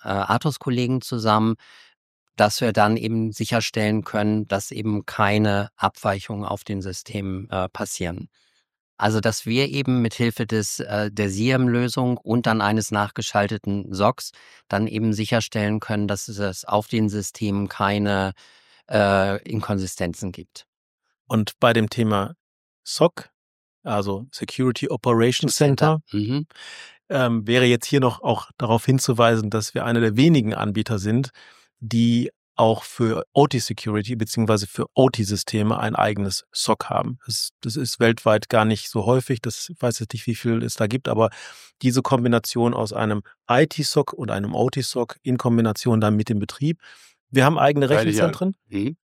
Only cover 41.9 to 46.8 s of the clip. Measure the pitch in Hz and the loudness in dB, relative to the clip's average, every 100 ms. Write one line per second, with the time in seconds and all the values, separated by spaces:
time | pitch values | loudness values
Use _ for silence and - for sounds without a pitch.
41.9 | 127 - 131 120 117 - 120 117 120 107 | 2 2 2 2 0 0 0 0 0 -4
42.9 | 107 107 104 - _ - 123 160 - 147 | -2 -2 -4 -8 _ -2 -2 -2 -6 -2
43.9 | 147 139 - 110 101 104 - 123 139 123 | 0 -2 -4 -6 -4 -4 -2 -2 -2 -4
44.9 | 127 120 - 127 127 123 117 113 104 123 | -4 -4 -6 -4 0 2 2 2 0 2
45.9 | 110 107 107 107 104 104 - 147 165 | 2 4 2 0 -2 -4 -4 -4 -4